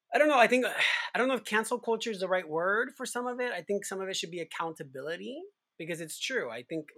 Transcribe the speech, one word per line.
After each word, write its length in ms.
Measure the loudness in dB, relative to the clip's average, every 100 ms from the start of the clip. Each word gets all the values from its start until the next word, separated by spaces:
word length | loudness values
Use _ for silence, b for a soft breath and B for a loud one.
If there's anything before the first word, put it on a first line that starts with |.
| _
I 60 | 4
don't 120 | 8
know, 100 | 8
I 80 | 8
think, 180 | 6 2
<sighs> 480 | 2 2 0 0
I 60 | 0
don't 80 | 2
know 80 | 0
if 80 |
cancel 340 | 0 0 2 -2
culture 300 | -2 -2 -2
is 120 | -4
the 60 | 0
right 200 | 0 0
word 440 | -2 0 0 -2 -6
for 80 | -8
some 220 | -4 -4
of 120 | -4
it. 120 | -4
I 100 | -4
think 240 | -4 -4 -4
some 160 | -6
of 80 | -4
it 60 | -4
should 160 | -6
be 80 | -8
accountability, 1000 | -8 -6 -6 -8 -12 -10 -8 -8 -8 -12 -14 _ _ -12
because 240 | -8 -8
it's 160 | -8 -8
true. 320 | -4 -4 -4
I 140 | -8
think, 260 | -8 -8 -8